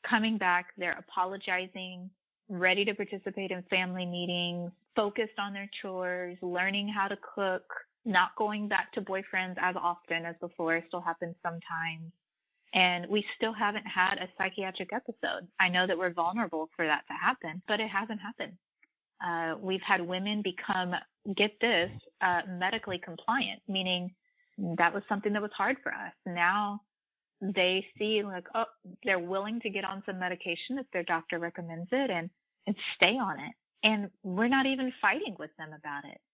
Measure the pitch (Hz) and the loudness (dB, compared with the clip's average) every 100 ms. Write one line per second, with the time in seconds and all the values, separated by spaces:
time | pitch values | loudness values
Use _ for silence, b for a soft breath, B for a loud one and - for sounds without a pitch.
0 | - 233 220 220 185 175 180 - 175 - | 4 2 4 2 4 4 0 -4 -2 -4
1 | - - 185 196 196 185 185 190 185 180 | -4 -2 -2 -2 -2 -2 -2 -8 -10 -10
2 | 185 _ _ _ - 180 185 185 202 202 | -14 _ _ _ -8 2 4 6 4 0
3 | 196 196 196 196 190 185 180 185 185 185 | -4 -4 -6 -6 -4 -4 0 0 0 -2
4 | 180 175 180 175 175 175 175 - _ - | -4 -2 -2 0 -2 -2 -6 -10 _ 0
5 | 208 208 214 214 202 196 202 - 202 185 | 0 0 -4 -4 -6 -6 -10 -10 -6 -4
6 | 185 180 180 180 180 175 185 202 202 208 | -2 -2 -6 -6 -4 0 2 0 0 0
7 | 196 196 - - 196 185 _ - - _ | 0 -2 -6 -2 0 0 _ -12 -12 _
8 | 240 185 185 - 214 208 208 196 - - | 2 4 4 2 0 0 0 0 0 -6
9 | 196 190 196 190 185 180 180 185 175 175 | -2 -4 -2 -4 -2 0 0 2 -2 -2
10 | - 165 165 170 175 - 165 165 165 180 | -4 -4 -4 -6 -8 -2 2 2 0 -4
11 | 175 165 170 170 175 170 - 165 165 160 | -4 -4 -6 -4 -6 -6 -8 -6 -4 -6
12 | 165 _ _ _ _ _ _ 190 180 180 | -12 _ _ _ _ _ _ 4 6 4
13 | 175 208 202 - 226 214 208 214 208 196 | 2 0 0 -2 -2 2 0 0 -2 2
14 | 185 196 185 - 190 185 190 185 185 220 | 4 2 -4 -4 -4 -2 -6 -6 -6 -4
15 | - - - - 175 - 180 180 185 175 | -6 -6 -4 -4 -8 2 4 6 4 4
16 | 180 170 170 214 202 156 156 - 160 143 | 2 2 0 2 -2 -2 -4 -2 2 2
17 | - 143 185 262 165 170 - 214 220 196 | 0 0 0 0 -6 -8 -2 0 0 -2
18 | 220 208 202 - 196 180 _ _ _ _ | -2 -6 -8 -8 -10 -10 _ _ _ _
19 | _ _ 180 170 165 143 190 190 - 190 | _ _ -4 -2 -2 -2 -2 -2 4 4
20 | 175 185 202 214 202 180 - 190 180 180 | 4 -2 0 0 -2 -4 -2 0 2 -2
21 | - _ 208 185 208 - 226 190 175 - | -6 _ -4 2 2 2 4 4 2 -2
22 | - _ 190 175 185 180 185 220 - 180 | -16 _ 2 2 0 -2 0 0 -4 -6
23 | 185 165 - 247 196 - - 190 185 180 | -6 -6 0 0 -2 -6 -4 -2 0 0
24 | 180 - _ _ _ - 185 165 170 202 | -2 -10 _ _ _ -6 -2 4 4 4
25 | - 202 208 208 208 - 202 262 - - | -2 0 2 0 -2 0 0 0 -4 -6
26 | 190 - 190 175 175 202 208 208 _ _ | -10 -10 -6 2 4 4 0 -4 _ _
27 | _ _ _ _ 190 190 180 190 - - | _ _ _ _ -2 4 4 4 -2 -2
28 | 214 214 202 185 180 226 226 _ 185 180 | 2 2 0 -6 -4 -2 -2 _ -20 -6
29 | 202 185 175 190 208 233 220 196 190 196 | 0 2 2 -2 -2 -4 -2 -2 -4 -4
30 | 202 185 180 180 185 170 - 269 254 185 | -6 -4 -4 -4 -4 -6 -4 -6 -4 -4
31 | 170 165 - 170 170 175 170 165 175 254 | 0 -2 -2 -4 -4 -6 -8 -8 -2 0
32 | 269 175 170 _ _ _ - 208 - - | 2 0 -4 _ _ _ -4 -2 -4 4
33 | 180 254 196 143 147 - _ _ 214 214 | 4 4 0 -2 -6 -12 _ _ 2 2
34 | 196 _ 190 180 240 269 269 269 254 - | -2 _ -4 2 4 4 4 0 -2 2
35 | 202 247 381 175 151 - 156 156 151 143 | 2 2 -4 -8 -12 -12 -14 -12 -8 -8
36 | 147 - _ | -10 -18 _